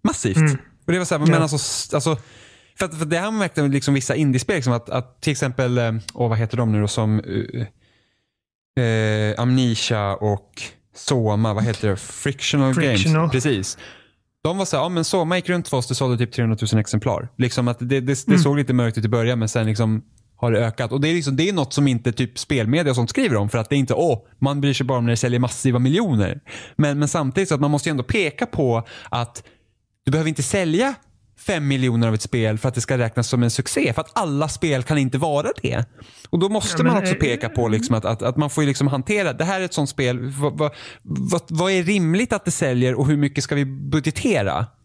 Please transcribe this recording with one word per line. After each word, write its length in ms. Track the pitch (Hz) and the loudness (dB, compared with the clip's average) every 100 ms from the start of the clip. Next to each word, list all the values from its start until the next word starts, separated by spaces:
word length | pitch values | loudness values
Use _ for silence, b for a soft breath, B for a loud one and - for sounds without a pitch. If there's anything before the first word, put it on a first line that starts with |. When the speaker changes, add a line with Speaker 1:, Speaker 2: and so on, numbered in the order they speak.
Speaker 1:
massivt. 340 | - - 110 95 | -2 -2 0 2
Speaker 2:
Mm. 200 | 156 135 - _ - | 2 0 -8 _ -4
Speaker 1:
Och 40 | |
det 40 | 180 | -2
var 80 | 180 | 0
så 100 | 156 | 2
här, 40 | 156 | 4
Speaker 2:
Ja. 60 | |
Speaker 1:
men 100 | 160 | 4
alltså, 140 | 156 143 | 2 -2
s-, 380 | - - - | -4 -6 -4
alltså, 240 | 147 160 156 b b b b b - | -2 0 -2 b b b b b -6
för 60 | 185 | -6
att, 100 | 156 | -4
för 80 | 156 | -2
det 120 | 165 | 0
här 120 | 202 | 0
märkte 360 | 220 180 - 143 | -2 -2 0 2
liksom 260 | 139 139 | 2 2
vissa 220 | 139 - 127 | 0 2 2
indiespel, 400 | 147 127 - 185 | 2 2 0 0
liksom 180 | 123 | 0
att, 160 | 120 - | 0 -2
att 320 | 127 - _ | -6 -6 _
till 100 | - | -4
exempel, 460 | 139 135 123 127 123 | -2 -2 0 0 2
eh, 140 | 117 110 - | 0 -2 -8
åh, 160 | - 120 | -2 0
vad 80 | 110 | 0
heter 200 | 113 120 | 0 0
de 140 | 113 | 2
nu 100 | 107 | 2
då 60 | 104 | 0
som, 320 | - 110 107 | 0 2 0
eh, 1600 | 90 98 - 123 107 _ _ _ _ _ _ _ _ _ _ - 117 | 0 -4 -4 -6 -8 _ _ _ _ _ _ _ _ _ _ 0 2
eh, 480 | 110 110 107 107 107 | 2 2 2 0 0
Amnesia 760 | 120 127 123 110 - 110 101 98 | 2 2 2 0 0 0 0 0
och 340 | 107 101 - - - - _ - | 0 -2 -6 -16 -16 -16 _ -10
Soma, 580 | - 131 110 104 113 | -2 0 2 2 0
vad 100 | 104 | 0
heter 240 | 107 107 107 | -2 0 -2
det? 60 | 92 | -2
Frictional 760 | - - 143 135 - 147 135 | -6 -6 -6 -4 -2 2 2
Speaker 2:
Frictional. 460 | 131 147 107 127 156 | 2 2 2 2 2
Speaker 1:
Games. 100 | 165 | 2
Precis. 460 | 131 135 107 92 - B B B B _ _ | 0 0 -2 -4 -10 B B B B _ _
De 140 | 156 185 | -4 -2
var 80 | 185 | -2
så 120 | 143 | -2
här, 60 | |
"Ja, 60 | 160 | 0
men 140 | 175 | -2
Soma 320 | 160 196 160 180 | 0 0 2 0
gick 140 | 175 | 0
runt 180 | 175 - | -4 0
för 100 | 131 | -2
oss, 100 | - | -2
det 80 | 120 | -2
sålde 220 | 131 120 | 0 2
typ 140 | 120 | 0
trehundratusen 480 | - 113 110 107 110 | 0 0 0 2 2
exemplar." 500 | 104 110 131 85 120 - | 2 0 0 -2 -6 -2
Liksom 300 | 127 - 120 | 0 2 -2
att 120 | 117 | -2
det, 60 | 123 | -2
det, 160 | 135 | 0
det 260 | 127 139 - | 0 -2 4
Speaker 2:
Mm. 120 | 185 | 4
Speaker 1:
såg 180 | 143 143 | 4 2
lite 160 | 135 | 2
mörkt 240 | 127 117 110 | 2 2 0
ut 80 | 107 | 0
i 40 | |
början, 300 | 117 117 120 | 2 2 0
men 100 | 110 | 0
sen 160 | 123 110 | 0 0
liksom 380 | 107 110 110 - _ _ _ | 2 2 0 -4 _ _ _
har 140 | 120 | 0
det 140 | 110 113 | 2 0
ökat. 260 | - 117 | -2 -4
Och 100 | 135 | 0
det 60 | 151 | 2
är 40 | |
liksom, 220 | 175 143 135 | 0 0 0
det 140 | 175 | 0
är 40 | |
något 200 | 190 135 | 0 0
som 140 | - 143 | 2 2
inte 240 | 120 120 | 2 0
typ 280 | - 123 - | -2 -4 -4
spelmedia 500 | - 131 110 147 151 | -2 0 2 2 2
och 40 | 123 | 0
sånt 140 | 117 | 0
skriver 260 | - 247 110 | 0 2 2
om, 140 | 101 | 0
för 80 | 120 | -2
att 120 | 107 | 0
det 60 | 139 | 0
är 20 | |
inte, 160 | 127 | 2
"Åh, 260 | 131 170 113 b _ | 2 2 0 b _
man 220 | 139 143 | -2 2
bryr 120 | 143 | 0
sig 120 | 131 131 | 0 0
bara 120 | 127 | 0
om 80 | 117 | 2
när 60 | |
det 60 | 117 | 0
säljer 220 | 127 120 | 0 0
massiva 400 | 123 - 135 123 | -2 0 0 2
miljoner." 600 | 131 170 220 117 92 - B B B - | 2 2 2 2 0 -2 B B B 0
Men, 240 | 147 143 | 0 2
men 80 | 147 | 0
samtidigt 420 | 170 135 156 190 | 0 0 0 0
så 60 | 147 | 2
att 60 | |
man 100 | 147 | 2
måste 180 | 147 165 | 2 0
ju 20 | |
ändå 120 | 143 | -4
peka 420 | 120 220 165 - 233 | -2 0 0 -2 -4
på 420 | - 131 117 113 B B | 0 2 0 -2 B B
att 340 | 120 120 - b b b _ _ _ - | -6 -6 -10 b b b _ _ _ -2
du 60 | |
behöver 180 | 151 156 | 0 0
inte 140 | 151 | -2
sälja 500 | 135 202 175 165 269 247 _ _ _ _ | -2 0 2 2 0 -4 _ _ _ _
fem 280 | - 180 143 | -4 -2 0
miljoner 400 | 135 127 117 117 | 0 2 2 2
av 60 | |
ett 80 | 110 | 0
spel 360 | - 123 110 107 | -2 0 0 0
för 120 | 131 | -2
att 60 | 120 | -2
det 60 | |
ska 160 | - 131 | -2 -2
räknas 300 | 117 - 113 | 0 -2 0
som 160 | 127 | 2
en 80 | 120 | 2
succé, 420 | - - - 185 | 0 -2 -2 0
för 80 | 117 | -2
att 100 | 165 - | -4 -4
alla 300 | 185 143 151 | -2 -2 -2
spel 360 | - 165 135 | -2 -2 0
kan 140 | 123 151 | 0 0
inte 200 | 131 135 | 2 0
vara 300 | 160 143 220 - | 0 0 -2 -4
det. 240 | - 123 117 B B B B | -4 -2 -4 B B B B
Och 100 | 170 | 0
då 100 | 196 | 2
måste 280 | 214 202 165 | 0 -2 2
Speaker 2:
Ja, 60 | |
men, 100 | 165 | 2
Speaker 1:
man 80 | 196 | 2
också 120 | 185 - | 0 0
Speaker 2:
eh, 40 | |
Speaker 1:
peka 300 | 147 117 117 | 0 0 -2
på 180 | - 117 | -2 0
liksom 280 | 110 120 113 | 0 0 0
att, 100 | 104 | 0
att, 160 | 113 | -2
att 160 | 107 127 | -2 -2
man 120 | 147 | -2
får 140 | - | 0
ju 40 | 147 | 0
liksom 200 | 135 143 | 2 0
hantera, 460 | 139 123 208 175 | 0 -2 0 0
det 100 | 123 | -2
här 180 | 165 190 | -2 -2
är 40 | 180 | -4
ett 80 | |
sånt 160 | - - | -4 -4
spel, 300 | - 127 123 | -2 -2 -2
vad, 360 | 127 139 147 151 | -6 -4 -4 -2
vad, 140 | 151 B B B | -4 B B B
vad, 380 | - 143 131 170 - | -8 -6 -2 -2 -2
vad 220 | 160 185 | -2 0
är 120 | 190 | 2
rimligt 500 | 175 202 160 180 247 | 2 2 2 2 0
att 120 | 208 - | -2 -2
det 60 | |
säljer 420 | - 143 123 127 123 | 0 0 2 2 2
och 120 | 131 | 2
hur 100 | 147 | 2
mycket 260 | 143 143 | 0 -2
ska 120 | - 143 | -2 -2
vi 100 | 135 | -2
budgetera? 1000 | 135 143 151 151 - 247 165 98 73 113 _ | -6 -2 0 0 -2 0 0 0 -2 -4 _